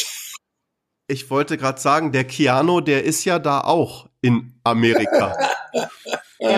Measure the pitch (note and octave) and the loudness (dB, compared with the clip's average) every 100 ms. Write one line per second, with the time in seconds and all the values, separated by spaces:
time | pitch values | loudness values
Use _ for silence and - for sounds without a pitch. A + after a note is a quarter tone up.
0 | - - - - _ _ _ _ _ _ | -6 -8 -16 -18 _ _ _ _ _ _
1 | - C3+ - C3+ D3 D3 C3 C3 D3+ D3+ | -8 -8 -4 -2 -2 -2 -2 -2 2 2
2 | D#3+ C3 B2+ - C#3 B2+ E3 F3 D3 C#3 | 2 -2 -2 0 2 4 4 2 2 0
3 | D3+ D#3 F#3+ E3+ D3+ C#3 - E3+ A#2+ - | 0 -2 0 0 0 0 2 2 0 -6
4 | - _ B2+ A#2 - - A#2 A2+ A#2 A#2 | -20 _ 0 0 -2 -6 -2 2 4 4
5 | G#2+ D4 F#2+ - C4+ - - A#3+ - - | 2 2 0 0 -2 -4 -6 -6 -6 -10
6 | - - - - - | -10 -10 -10 -6 0